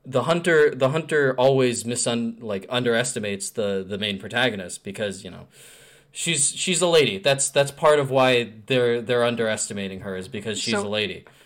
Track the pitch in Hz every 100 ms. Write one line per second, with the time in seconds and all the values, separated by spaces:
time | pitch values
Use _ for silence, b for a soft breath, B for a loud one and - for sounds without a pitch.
0 | - 127 160 170 170 160 147 131 131 160
1 | 156 156 139 127 135 135 127 117 117 120
2 | 123 117 117 113 110 98 - 123 120 117
3 | 135 123 104 98 - - 101 98 92 101
4 | 104 98 101 120 123 101 87 - 101 98
5 | 104 95 92 87 - B B B B B
6 | B - 170 156 - - 185 170 175 165
7 | 123 98 139 139 - 143 139 - 156 151
8 | 139 131 127 123 107 110 - 127 120 117
9 | 110 120 120 117 110 104 - 101 98 95
10 | 101 92 95 107 110 98 117 107 104 107
11 | 101 85 - b